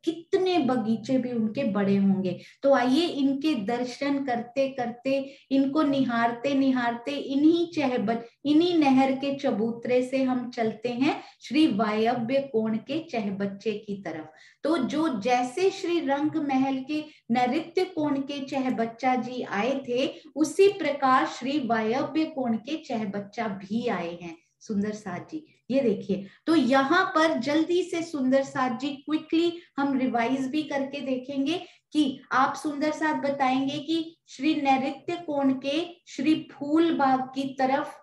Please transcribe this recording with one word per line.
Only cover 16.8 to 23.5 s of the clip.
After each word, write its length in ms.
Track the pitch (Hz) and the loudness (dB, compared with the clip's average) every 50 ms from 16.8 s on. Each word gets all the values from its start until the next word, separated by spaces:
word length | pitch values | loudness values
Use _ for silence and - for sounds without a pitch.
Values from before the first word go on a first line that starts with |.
| 262 - | -4 -4
के 140 | 302 302 302 - - _ _ _ | -6 -6 -6 -8 -16 _ _ _
नृत्य 540 | 226 254 247 240 254 330 330 - - 381 370 | 2 2 2 2 0 -2 -4 -2 -2 -2 -2
कोण 340 | 370 - - - 294 269 277 | 0 -2 -2 -2 0 0 -2
के 180 | 269 - 285 285 | -4 -6 -6 -8
चहबच्चा 720 | 262 - 294 269 254 262 220 202 226 226 - - - 254 254 | -6 -4 -4 -2 -2 -2 0 -2 -2 -4 -4 -2 0 0 0
जी 280 | 233 220 247 254 247 | 0 -2 -4 -6 -8
आए 380 | - - - 202 214 254 277 269 262 233 | -8 -4 -4 -2 -2 -2 -2 -4 -4 -2
थे, 180 | 240 247 285 339 - - - - _ | -2 0 0 -2 -4 -10 -18 -12 _
उसी 320 | 277 311 - - - 392 403 | -2 -2 -2 4 6 6 6
प्रकार 540 | 392 - 311 294 277 277 277 262 254 269 311 - | 6 2 -2 -4 -2 0 4 4 4 4 4 0
श्री 300 | - - 240 262 285 302 240 | -4 -6 -6 -2 -2 -2 0
वायव्य 580 | 214 226 220 220 214 233 269 - - - 320 311 | 0 0 0 0 0 0 -2 -2 -2 0 -2 -2
कोण 300 | 311 - 277 254 240 226 214 | -2 -2 -4 -2 -2 -2 -2
के 180 | - 285 311 311 - | -4 -6 -8 -8 -6
चहबच्चा 640 | - 254 220 220 196 196 202 202 - - 240 226 220 | -6 -6 -4 -4 -4 -6 -8 -8 -8 -8 -6 -6 -4